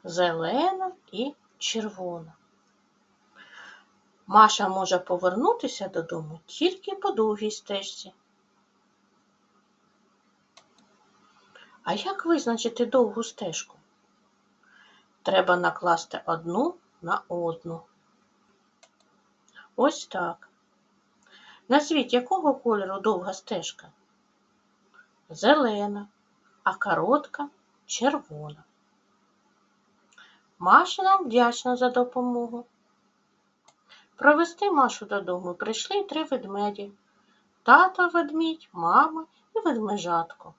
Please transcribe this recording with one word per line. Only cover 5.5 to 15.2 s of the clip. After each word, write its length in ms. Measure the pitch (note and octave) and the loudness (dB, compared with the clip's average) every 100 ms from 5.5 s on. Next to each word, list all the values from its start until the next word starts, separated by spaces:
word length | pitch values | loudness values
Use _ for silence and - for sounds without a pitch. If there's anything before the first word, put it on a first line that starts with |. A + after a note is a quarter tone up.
| A#4+ B3+ - F#3+ | 0 -4 -6 -6
додому 520 | F#3 D#3+ E3+ D#3 D#3+ - | -6 -6 -10 -10 -16 -18
тільки 480 | - E4+ F#4 - | -4 -2 -2 -12
по 160 | G4 G4+ | -6 -4
довгій 400 | A3+ A3 G#3 G#3+ | 0 -2 -2 -6
стежці. 640 | - - G3+ F#3+ - F#3+ _ _ _ _ _ _ _ _ _ _ _ _ _ _ G2+ _ _ _ _ _ G2 _ _ _ - _ _ _ _ _ _ _ _ _ - - _ | -8 -8 -8 -8 -14 -20 _ _ _ _ _ _ _ _ _ _ _ _ _ _ _ _ _ _ _ _ _ _ _ _ -20 _ _ _ _ _ _ _ _ _ -20 -20 _
А 100 | - | -6
як 340 | A#3+ F#4 G4 E4 | -4 -4 -6 0
визначити 600 | E4 A#3+ A3+ A#3 A#3 A#3+ | 2 2 -2 -4 -2 2
довгу 360 | C4 A3+ A3 | 4 2 0
стежку? 540 | A3+ - F#3 D#3+ - _ _ _ _ _ _ _ _ _ _ _ - _ _ _ | -8 -8 -8 -8 -12 _ _ _ _ _ _ _ _ _ _ _ -20 _ _ _